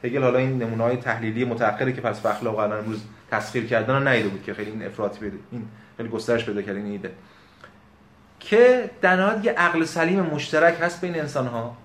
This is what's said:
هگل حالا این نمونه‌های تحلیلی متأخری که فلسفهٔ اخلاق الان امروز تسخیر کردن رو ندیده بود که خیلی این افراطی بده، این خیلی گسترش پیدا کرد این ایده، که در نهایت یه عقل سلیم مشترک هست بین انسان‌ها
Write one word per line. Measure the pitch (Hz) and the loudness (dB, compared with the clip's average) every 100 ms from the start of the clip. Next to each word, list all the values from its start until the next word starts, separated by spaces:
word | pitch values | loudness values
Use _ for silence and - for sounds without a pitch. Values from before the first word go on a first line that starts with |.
هگل | 123 135 | -2 2
حالا | 127 127 | 2 2
این | 131 131 | 0 -2
نمونه‌های | 113 113 117 127 | -2 0 0 0
تحلیلی | 127 113 113 110 | -2 -2 -2 -2
متأخری | 123 113 113 104 131 | -2 2 0 2 -2
که | 127 | 0
فلسفهٔ | 117 104 110 | -4 -2 -2
اخلاق | 104 117 107 | -2 -2 0
الان | 104 107 | -2 -2
امروز | 110 107 - - - | -6 -8 -10 -20 -4
تسخیر | 110 - 123 113 | -4 -2 -4 0
کردن | 117 110 | 0 2
رو | 135 139 | 2 4
ندیده | 120 107 | 2 0
بود | 95 | -4
که | - | -10
خیلی | 98 104 | -8 -8
این | 110 98 | -8 -10
افراطی | 101 104 - | -6 -6 -4
بده، | 107 95 - | -10 -10 -12
این | 120 110 - - - | -12 -12 -16 -20 -12
خیلی | 113 | -8
گسترش | 113 110 117 | -6 0 0
پیدا | 113 104 | 0 -6
کرد | 101 98 | -4 -6
این | 104 | -6
ایده، | 101 92 - - - _ _ - - _ _ _ _ _ _ | -8 -10 -14 -20 -20 _ _ -20 -20 _ _ _ _ _ _
که | - 208 247 247 208 - | 2 8 8 6 0 0
در | 185 185 | 2 4
نهایت | 196 220 | 2 2
یه | 226 | 0
عقل | 226 175 165 | 2 2 2
سلیم | 160 170 165 196 | 0 0 2 2
مشترک | 170 147 131 156 165 170 | 0 -2 0 4 4 4
هست | 170 170 | -2 -2
بین | 180 170 | -6 -4
انسان‌ها | 147 139 127 117 120 120 | -4 -2 -2 -4 -8 -12